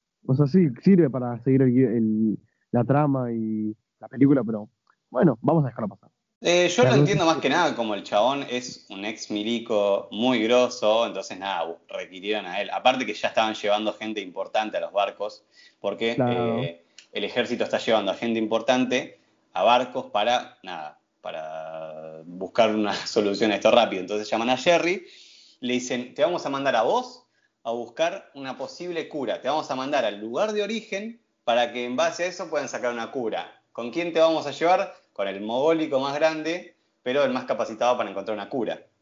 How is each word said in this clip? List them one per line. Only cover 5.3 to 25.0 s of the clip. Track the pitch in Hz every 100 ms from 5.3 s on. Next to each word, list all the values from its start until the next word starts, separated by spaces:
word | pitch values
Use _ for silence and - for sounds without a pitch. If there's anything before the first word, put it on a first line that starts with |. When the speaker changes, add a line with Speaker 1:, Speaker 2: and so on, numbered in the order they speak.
| 113
Speaker 1:
vamos | 131 165
a | 135
dejarlo | - 110
pasar. | - _ _ _ _
Speaker 2:
Eh, | 170 175 175
yo | -
Speaker 1:
La | 247
Speaker 2:
lo |
Speaker 1:
cosa | 143
Speaker 2:
entiendo | 147 208
Speaker 1:
es | 165
Speaker 2:
más | 151
Speaker 1:
que |
Speaker 2:
que | 135
nada | 156 165 113
como | 110 101
el |
chabón | 90 104 117 139 135
es | 123 123 - _
un | 98 104
ex | 110 -
milico | 104 107 117 117 107 101 101 -
muy | 104 123 123
grosso, | 110 123 123 - 107 110 113
entonces | 95 95 95
nada, | 98 92 82
bu-, | 82 _
requirieron | 95 90 92 98 107 92
a | 95
él. | 98
Aparte | 95 123 131 110
que | 98
ya | 107
estaban | - 110 107
llevando | 104 104 107
gente | - 110 107
importante | 92 85 92 107 107 95
a |
los | 82
barcos, | 95 101 - 104 - _ _ - _
porque, | 101 98 113
Speaker 1:
Claro. | 123 123 117 117 113
Speaker 2:
eh, | 135 - _ - _
el | -
ejército | 101 127 113 120
está | 98 107
llevando | - 110 98
a | 90
gente | 117 113
importante | 107 110 110 127 127 127 - - _ _ _
a | 90
barcos | 101 123 123 131 123
para, | 104 110 120 - -
nada, | 92 85 76 - _ _
para | 90 82 78 80 80 80 80 78 80 80 80
buscar | 90 92 - 110 107
una | 104
<laughs> | 98 -
solución | - 101 101 110
a | 101
esto | 110
rápido. | 120 107 98
Entonces | 87 104 107
llaman | 110 117
a | 127
Jerry, | 170 170 165 202